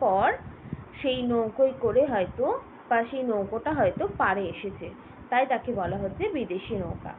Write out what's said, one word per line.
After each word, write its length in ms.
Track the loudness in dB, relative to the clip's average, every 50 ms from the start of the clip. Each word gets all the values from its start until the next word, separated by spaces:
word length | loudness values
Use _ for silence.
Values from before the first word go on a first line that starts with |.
পর 320 | 2 4 4 4 4 4 2 0 -4 -12 -16 -16 -14 -12 -10 -12 -12 -12 -10 -4 -2
সেই 200 | -2 0 0 0
নৌকোয় 500 | 2 2 2 2 0 2 4 4 4 4 2
করে 260 | 0 2 4 6 4
হয়তো, 540 | 4 4 2 0 0 0 0 0 0 0 0 -4 -10 -16 -10 -4 0
বা 160 | 2 2 2
সেই 180 | 0 -2 -4 -2
নৌকোটা 500 | 0 0 0 0 -2 -4 -4 -2 0 2
হয়তো 360 | 4 4 4 4 2 -2 -2 0 2
পাড়ে 300 | 2 2 2 2 0 -4
এসেছে, 420 | -4 -6 -8 -8 -8 -8 -10 -12 -12 -14 -16 -18 -18 -14 -6 0
তাই 160 | 2 4 4
তাকে 260 | 4 2 0 0 -2 -2
বলা 240 | -2 0 -2 -2
হচ্ছে 320 | -2 -2 -4 -4 -2 -2 -2
বিদেশি 480 | 0 -2 -2 -2 -4 -4 -4 -4 -4
নৌকা। 360 | -4 -2 -4 -4 -6 -8 -12 -12